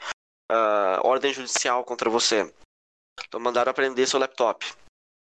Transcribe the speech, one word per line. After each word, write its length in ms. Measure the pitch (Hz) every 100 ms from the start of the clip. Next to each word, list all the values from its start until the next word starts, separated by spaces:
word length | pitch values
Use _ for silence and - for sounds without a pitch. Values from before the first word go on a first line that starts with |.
| - - _ _ -
ah, 500 | 113 110 104 98 92
ordem 280 | - 131 139
judicial 520 | 135 127 - 135 123
contra 260 | 123 120 120
você. 420 | 117 - 110 92 - - _ _ _ _ - -
Então 100 | 110
mandaram 320 | 120 120 123
apreender 380 | 131 135 123 131
seu 100 | 139
laptop. 480 | 131 - 117 98 - - - _ _ _ _